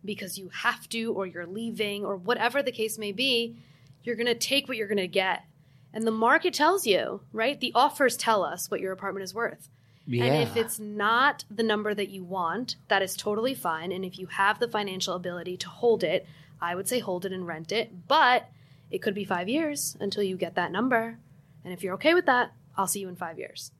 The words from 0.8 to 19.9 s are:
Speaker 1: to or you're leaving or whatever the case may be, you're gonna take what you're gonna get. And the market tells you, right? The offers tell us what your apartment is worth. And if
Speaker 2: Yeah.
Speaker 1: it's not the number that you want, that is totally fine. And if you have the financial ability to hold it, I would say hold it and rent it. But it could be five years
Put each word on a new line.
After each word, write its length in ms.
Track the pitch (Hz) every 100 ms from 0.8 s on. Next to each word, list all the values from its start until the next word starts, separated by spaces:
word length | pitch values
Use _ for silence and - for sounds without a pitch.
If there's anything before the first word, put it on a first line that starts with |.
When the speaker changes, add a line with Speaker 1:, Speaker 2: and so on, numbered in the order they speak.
| -
Speaker 1:
to 220 | 226 226
or 120 | 208 190
you're 200 | 170 170
leaving 600 | 196 226 190 208 202 196
or 100 | 196
whatever 480 | 180 240 226 269
the 80 | 269
case 260 | 247 220 220
may 140 | 208
be, 460 | 196 269 240 233 233 - - - -
you're 120 | - 220
gonna 200 | 240 233
take 340 | - 277 269
what 80 | 269
you're 100 | 202
gonna 180 | 208 185
get. 360 | 190 190 175 - _ _ _ _
And 140 | - 226
the 40 |
market 420 | 220 226 311 359
tells 340 | - 302 392 254
you, 340 | 180 - 196 -
right? 260 | 214 233 285
The 140 | 247 233
offers 400 | 277 - 262 240
tell 260 | - 214 165
us 260 | 139 -
what 80 | 196
your 140 | 190
apartment 320 | 185 196 196 190
is 80 |
worth. 340 | 190 233 - - _ _ _ -
And 80 | 120 120 147
if 140 | 233 233
Speaker 2:
Yeah. 80 |
Speaker 1:
it's 160 | 226 -
not 640 | 214 208 208 233 277 392 -
the 100 | 208
number 320 | 226 214 214
that 160 | 208 196
you 140 | 196
want, 540 | 175 185 170 170 247 - -
that 160 | 196
is 120 | 190 -
totally 380 | - 208 240
fine. 380 | 262 180 160 170
And 120 | 175
if 140 | 190 185
you 80 | 185
have 320 | - 196 208
the 80 | 233
financial 460 | 214 202 185 185
ability 420 | 185 180 175 170 180
to 120 | 180
hold 340 | - 240 220
it, 220 | 165 175 - - - -
I 140 | 170
would 140 | 175 196
say 100 | 254
hold 280 | 202 180 185
it 60 |
and 140 | 185 175
rent 260 | 160 165
it. 360 | 208 220 180 -
But 420 | 294 262 247 - - - - -
it 140 | 190
could 100 | 220
be 100 | 202
five 240 | 196 180 180
years 480 | 285 311 - -